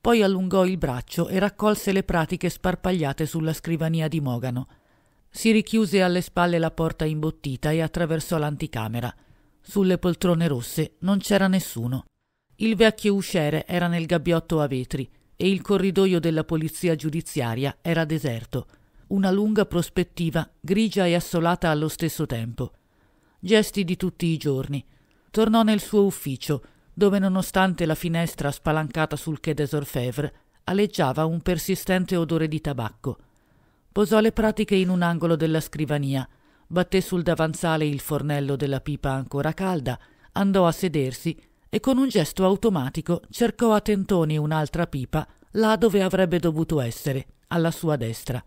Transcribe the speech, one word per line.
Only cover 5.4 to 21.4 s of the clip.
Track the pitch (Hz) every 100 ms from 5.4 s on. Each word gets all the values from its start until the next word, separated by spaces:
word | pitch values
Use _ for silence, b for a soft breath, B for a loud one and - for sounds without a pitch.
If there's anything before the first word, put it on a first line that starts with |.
| 226
richiuse | 220 - 220 214 202
alle | 185 175
spalle | 170 - 175 170
la | 165
porta | - 160 -
imbottita | 156 156 156 160 143 127 151
e | 160
attraversò | 160 170 170 160 - 170
l'anticamera. | 151 147 160 120 110 117 120 - b b b b
Sulle | - 202 185 180
poltrone | 180 165 180 170 165
rosse | 131 120 - 151 _
non | 175 196
c'era | - 202 190
nessuno. | 190 - - 117 131 - _ _ _ _ _
Il | 220
vecchio | 208 220 214 214
usciere | 196 185 185 147 151
era | - 175 175
nel | 170 165
gabbiotto | 175 147 165 - 160
a | 147
vetri | 131 127 - 131 _ _ _
e | 185
il | 190
corridoio | - 196 190 185 196 175
della | 165 160
polizia | 156 165 156 - 180 160
giudiziaria | 156 156 160 156 117 113 139 -
era | 175 165
deserto. | 160 160 143 113 - 131 - b b b b
Una | 196 190
lunga | 190 214 214 196
prospettiva, | 170 170 - 175 - 170 165 156 _
grigia | - 190 226 202 180
e |
assolata | 170 170 175